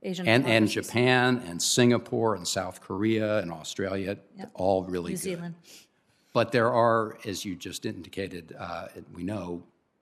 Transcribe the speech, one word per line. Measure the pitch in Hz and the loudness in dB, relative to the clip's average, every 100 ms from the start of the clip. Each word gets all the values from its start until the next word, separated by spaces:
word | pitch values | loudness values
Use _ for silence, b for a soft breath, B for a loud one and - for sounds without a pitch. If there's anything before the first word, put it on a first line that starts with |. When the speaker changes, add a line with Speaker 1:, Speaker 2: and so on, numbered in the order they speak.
Speaker 1:
Asian | 202 175 175 | -8 -2 4
Speaker 2:
And, | 120 123 | 4 4
and | 113 104 | 4 4
Speaker 1:
democracies. | 104 - | 0 2
Speaker 2:
Japan | 117 127 127 127 123 85 | 4 6 6 4 2 -2
and | 85 | -4
Singapore | - - 120 117 117 120 113 95 | 0 4 6 4 0 0 0 0
and | 85 | -4
South | 98 90 - | -4 -4 -8
Korea | - 98 110 110 107 107 | -8 -2 0 2 0 0
and | 87 | -2
Australia, | 80 82 - 98 98 95 101 - - | -8 -10 -6 -4 -4 -4 -6 -10 -18
Speaker 1:
Yep. | - - | -12 -2
Speaker 2:
all | 92 95 | 0 2
really | 90 90 - | 0 -4 -4
Speaker 1:
New | 185 | -6
Speaker 2:
good. | |
Speaker 1:
Zealand. | - 170 170 165 B B B _ _ _ _ | -6 -8 -10 -14 B B B _ _ _ _
Speaker 2:
But | 120 113 | 0 2
there | 123 113 | 2 4
are, | 123 117 113 110 - | 4 4 4 0 -6
as | 113 92 104 | -8 -8 -6
you | 87 | -8
just | 92 - 110 | -10 -8 -8
indicated, | 95 82 - 95 90 80 - | -8 -10 -8 -8 -10 -14 -12
uh, | 90 85 92 92 78 | -10 -10 -12 -14 -16
we | 82 | -8
know, | 90 104 87 87 - _ _ _ | -6 -6 -6 -10 -12 _ _ _